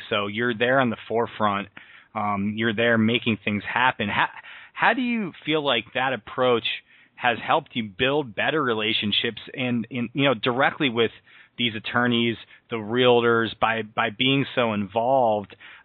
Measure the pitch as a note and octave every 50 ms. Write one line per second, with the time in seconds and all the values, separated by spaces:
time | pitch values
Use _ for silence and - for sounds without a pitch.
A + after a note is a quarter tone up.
0 | - - A2+ G#2 G2+ G#2 G#2 A2 A#2+ B2 A2+ G#2 A#2+ B2 C3 C#3 C3 A#2 G2+ -
1 | - - A2 A#2 A#2 G#2+ - - A2 G#2 G2 G2+ G2+ G#2 _ - - - - -
2 | - _ - A2 G#2 G#2 G2+ G2 G2 G#2+ G#2 A2 A2+ A#2 G#2 G#2+ A#2 A#2 A#2 A2+
3 | A2 A2+ A#2+ B2 - A#2 G#2+ - - G#2+ G#2 G2+ - - - A#2 B2 C3 - -
4 | A2 G2+ - C#3 D#3+ - - - - - - - - - - - E3 G3 A3+ C4
5 | B3 A#3+ A#3+ A3+ G3+ D#3+ - - - D3+ D#3 D#3 C#3+ C#3 B2 A#2 A2 - - B2+
6 | B2+ C3+ B2+ A2 _ - - C3 B2+ B2+ A#2+ A2+ - - - - _ _ - -
7 | - _ _ - - A#2+ A2+ - - - C#3 E3 C#3+ - - B2+ A2 G#2 F#2 F2+
8 | B2+ C3 C#3+ D3+ C#3+ A#2 F#2 - A2 C3+ D3 D#3 C#3 B2 A2+ G#2+ G#2+ A2 A2 -
9 | A2+ G2+ G#2 - - A#2+ A2+ - - - - C#3 B2+ B2 A#2+ A#2 G#2 - C3 B2
10 | A#2+ A2+ - D3 C#3 C#3 B2 G#2+ - C3 A#2+ C3 C#3+ E3 - - D3+ B2+ A2+ A#2
11 | A2+ G#2 - - _ _ - - - _ _ - B2 A#2 G#2+ G#2+ - - - A#2+
12 | B2 A#2+ A#2+ A#2 A#2 A#2 A2 - - _ - - _ - A#2+ A2+ G#2 G#2 A#2 B2
13 | B2+ B2 A#2+ A#2+ A#2 A#2+ A#2 A2+ A2+ G#2 - - A#2+ A2 A2+ A2+ A2 G#2+ - -
14 | A#2 A2+ G#2 - B2+ C3 C3+ C#3 B2 - - C3 A#2+ A2+ G#2 G2+ G2+ F#2+ G#2+ A#2
15 | G2+ B2+ C3+ C3+ A#2+ A2 G#2+ G#2 G2 - - _ - - - -